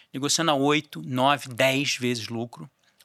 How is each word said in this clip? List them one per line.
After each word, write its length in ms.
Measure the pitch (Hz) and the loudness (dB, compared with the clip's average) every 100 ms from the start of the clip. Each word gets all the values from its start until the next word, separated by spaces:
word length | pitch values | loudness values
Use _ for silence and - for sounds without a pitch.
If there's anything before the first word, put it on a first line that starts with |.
| _ | _
negociando 380 | 131 139 - 165 | -6 -2 2 2
a 60 | 143 | 4
oito, 480 | 143 151 151 - | 4 2 0 -10
nove, 460 | 156 127 131 139 131 | -6 2 2 2 -2
dez 480 | 120 131 135 139 - | 0 2 2 -2 -2
vezes 320 | 123 123 107 | -2 -2 -4
lucro, 380 | 113 120 151 151 _ _ _ | -8 -8 -12 -18 _ _ _